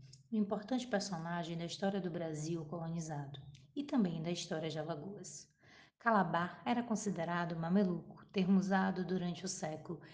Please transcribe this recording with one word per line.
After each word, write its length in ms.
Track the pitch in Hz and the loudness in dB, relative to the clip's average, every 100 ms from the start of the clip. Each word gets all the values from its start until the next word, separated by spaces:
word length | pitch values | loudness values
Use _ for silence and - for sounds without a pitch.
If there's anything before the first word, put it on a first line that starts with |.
| - - _ | -18 -20 _
um 60 | 220 | 0
importante 500 | 202 214 - 254 - | 2 0 0 -2 2
personagem 720 | 202 196 170 165 175 165 165 | 0 0 -4 -2 -2 -2 -4
da 80 | |
história 340 | 170 - 196 196 | -4 -2 0 0
do 120 | 180 | -2
Brasil 520 | 170 165 151 156 170 156 | -2 -4 -4 -2 -4 -4
colonizado 720 | 175 165 165 160 147 139 - - - - | -6 -4 -4 -4 -6 -6 -10 -14 -18 -10
e 80 | 294 | -8
também 400 | 285 277 185 165 | 0 4 4 2
da 80 | 156 | -2
história 380 | 175 - 156 160 | -4 -2 -2 -2
de 100 | 156 | -2
Alagoas. 680 | 151 156 180 196 185 - - _ - - - _ | -4 -4 -6 -10 -12 -14 -18 _ -20 -20 -20 _
Calabar 640 | 233 214 170 170 180 - | 4 6 6 2 0 -2
era 200 | - 240 | 0 0
considerado 760 | 240 202 202 175 165 175 170 165 | 2 0 0 0 0 0 -2 -2
mameluco, 680 | 165 190 190 170 - - - | 4 6 6 2 -4 -16 -4
termo 340 | 202 185 196 | 0 6 6
usado 420 | 190 196 190 185 | 6 4 4 0
durante 440 | 175 185 175 170 180 | 0 0 -2 -4 -6
o 20 | |
século 500 | - 156 156 - 165 - | -4 -4 -4 -8 -10 -12